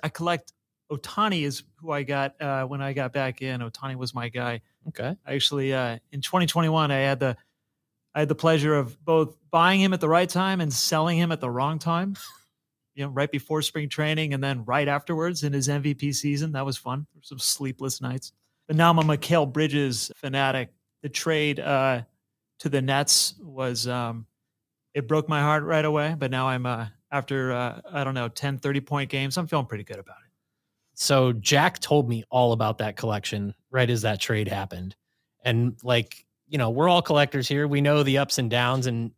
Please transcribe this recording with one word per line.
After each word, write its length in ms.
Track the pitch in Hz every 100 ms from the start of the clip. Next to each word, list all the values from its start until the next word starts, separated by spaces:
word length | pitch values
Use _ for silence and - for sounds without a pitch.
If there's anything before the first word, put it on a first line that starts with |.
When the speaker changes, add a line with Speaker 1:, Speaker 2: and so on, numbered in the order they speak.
Speaker 1:
I 60 | -
collect, 420 | - 170 170 - - _ _ -
Ohtani 520 | 147 - - 214 180
is 200 | 143 127 - _
who 160 | 160
I 120 | 143
got, 380 | 135 139 139 -
uh, 240 | 143 135 131
when 160 | 139
I 100 | 139
got 220 | 135 127
back 280 | 139 131 127
in. 200 | 131 127
Ohtani 340 | 113 - 135 131
was 180 | 123
my 140 | 120 117
guy. 320 | 123 120 117 - _ 160
Speaker 2:
Okay. 260 | - 120 196 139
Speaker 1:
I 80 |
actually, 400 | 139 - 143 135
uh, 260 | 131 123 117 -
in 80 | 143
twenty 240 | - 185 170
twenty-one, 460 | 170 160 160 151
I 80 | 139
had 220 | 135 131
the, 160 | 131 117 _ _ _ _ _ _ _ 147
I 40 |
had 100 | 147
the 60 | 151
pleasure 400 | 165 160 151 147
of 280 | 123 -
both 320 | - 160 156 - _
buying 320 | 165 175 196
him 100 | 190
at 80 | 185
the 100 | 156
right 200 | 165 180
time 320 | 180 190 190
and 100 | 156
selling 460 | 123 - 160 165 170
him 140 | 170
at 80 | 160
the 100 | 127
wrong 300 | 123 143 156
time. 360 | 165 170 196 196
<laughs> 40 | - - _ _ _ _ _ 139
You 100 | 139
know, 40 |
right 220 | 131 143
before 320 | 143 - 156
spring 260 | 147 160 147
training 460 | - 151 156 156 139
and 80 |
then 220 | 139 127 110
right 220 | 135 143
afterwards 560 | 143 - 160 170 170
in 80 | 147
his 160 | 139 131
M 140 | 143
V 140 | 143 139
P 160 | 143
season. 400 | 131 147 143 160
That 120 | 143
was 140 | 135 131
fun. 300 | - 131 151
There 60 | 151
were 60 |
some 160 | - 131
sleepless 600 | - - 139 127 135 -
nights. 320 | 123 131 - - _ _ -
But 80 | 156
now 160 | 170
I'm 80 | 165
a 20 |
Mikal 500 | 156 147 - 165 143
Bridges 600 | 135 156 147 139 117 - -
fanatic. 540 | 139 135 135 131 120 _ _ _
The 80 | 147
trade, 500 | - - 156 151 143
uh, 440 | 139 139 135 123 117 _ _ _ _ -
to 100 | 160
the 140 | 139
Nets 500 | 131 139 147 - - -
was, 480 | 175 131 127 120 120
um, 400 | 123 120 117 110 _ _ _ _ _ _
it 140 | 147 123
broke 200 | 156 156
my 140 | 151
heart 220 | 147 151
right 200 | 151 160
away. 320 | 156 151 151 160
But 140 | 135
now 200 | 131 131
I'm, 180 | 127 123
uh, 180 | 117 113 - _
after, 400 | 143 131 135 127
uh, 300 | 123 120 110 -
I 120 | 143
don't 100 | 135
know, 140 | 131 117
ten, 320 | - 143 135
thirty 200 | 143 139
point 300 | 135 143 135
games, 280 | 139 135 156
I'm 100 | 160
feeling 180 | 156 123
pretty 200 | 107 101
good 120 | 98
about 200 | - -
it. 80 | _ _ _ _ _ _ _
Speaker 2:
So 400 | - - 139 127
Jack 460 | 117 - 143 175 -
told 280 | - 147 123
me 180 | 117 -
all 220 | 127 120
about 260 | 117 110 110
that 180 | 107 101
collection 600 | 113 104 - 104 101 - _
right 180 | 131 123
as 140 | 117
that 180 | 110 101
trade 260 | - 110 104
happened. 480 | 98 95 87 92 - _ _ _ _
And, 320 | 127 117 123 120
like, 460 | 123 120 113 - _ _ _
you 120 | 147
know, 100 | 113
we're 200 | 120 175
all 120 | 175
collectors 460 | 165 147 143 139 127
here. 200 | 143 147
We 140 | 143
know 220 | 143 147
the 160 | 139 135
ups 180 | 139 -
and 140 | 120
downs. 340 | 120 123 131 127
And, 240 | 117 117